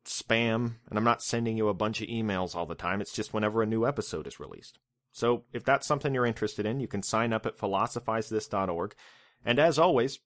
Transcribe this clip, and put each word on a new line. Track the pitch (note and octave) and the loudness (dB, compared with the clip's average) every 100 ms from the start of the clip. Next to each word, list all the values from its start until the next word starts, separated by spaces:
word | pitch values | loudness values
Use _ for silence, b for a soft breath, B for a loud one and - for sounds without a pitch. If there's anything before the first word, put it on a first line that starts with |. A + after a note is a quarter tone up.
spam, | - - - A2+ A#2 A2+ A#2 A#2 - | -6 -4 0 2 2 2 -2 -6 -6
and | G#2+ | 0
I'm | |
not | A#2 A#2 | 2 2
sending | - A#2 A#2 A2+ | 0 0 0 2
you | G#2+ | 0
a | |
bunch | F#2 G#2+ G#2+ | 2 -2 -2
of | A2 | -6
emails | A2+ G#2+ F#2 F2+ | -2 0 0 -2
all | E2+ E2 | -4 -6
the | E2 | -4
time. | F2 G2 | -2 -2
It's | G2 | -4
just | - G#2 | -6 -4
whenever | G#2+ G#2+ A2+ | 0 0 2
a | A2 | 2
new | A2+ B2 | 2 0
episode | C3+ - E2 - | 0 -4 -6 -8
is | - | -12
released. | D2 - - - _ _ _ | -16 -16 -20 -20 _ _ _
So | - A#2 A#2+ - | -2 0 0 -2
if | A#2+ | -4
that's | - C3+ - | 2 2 2
something | C#3 C#3+ | 0 0
you're | B2+ A#2+ | 2 2
interested | A2+ G#2+ - G#2 | 0 -2 -2 -2
in, | C3+ | -2
you | A#2 | -4
can | G2+ | -4
sign | - A2 A2+ | 0 0 2
up | A2 - | 0 -2
at | - | -4
philosophize | G2 G2 A#2 A#2 - A2+ - | -2 0 0 -2 -2 -2 0
this | G#2+ - | -2 -2
dot | G2+ F#2+ | -2 0
org. | E2+ G2+ - B B B B | -2 -4 -8 B B B B
And | A#2+ B2+ | 0 4
as | E3 C#3+ | 4 6
always | F3+ C3 C3+ - | 4 4 2 -2